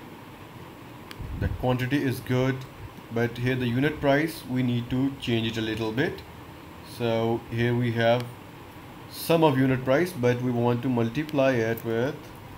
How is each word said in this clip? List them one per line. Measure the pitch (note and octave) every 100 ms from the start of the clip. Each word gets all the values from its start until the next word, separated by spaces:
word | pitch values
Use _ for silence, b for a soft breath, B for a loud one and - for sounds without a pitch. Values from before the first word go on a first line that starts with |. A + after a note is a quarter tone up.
| - - - - - - - - - - - - - -
The | G2+ -
quantity | B2+ B2 B2+ C#3+
is | C3+ -
good, | - B2+ C3 C3 - - - - -
but | A2+ A#2+ A#2+
here | B2 B2+
the | A#2+
unit | A#2+ D3 D3+
price, | C#3+ C#3 D#3+ - -
we | B2+
need | B2 A#2+ A#2+
to | B2+ C3+ C3+
change | - A2+ A2+
it | A2+
a |
little | A2 G#2+ A2
bit. | A2 F3+ - - - - - - - - -
So | A#2+ A2+ A2+ A#2 -
here | A#2 A#2+ A#2+
we | A#2+
have | A2+ A#2 A#2+ A#2+ - - - - - - - -
sum | - - E3
of | D#3+ C3
unit | C3+ B2+
price, | B2+ C#3+ F3+
but | D#3+ B2 A#2+
we | B2
want | A#2+ A#2+ A#2+
to | C3+
multiply | A#2+ A#2 D3 D3+ C#3+ C3+
it | B2 A2+ A2+ A#2
with | A2+ C3 D#3 - - -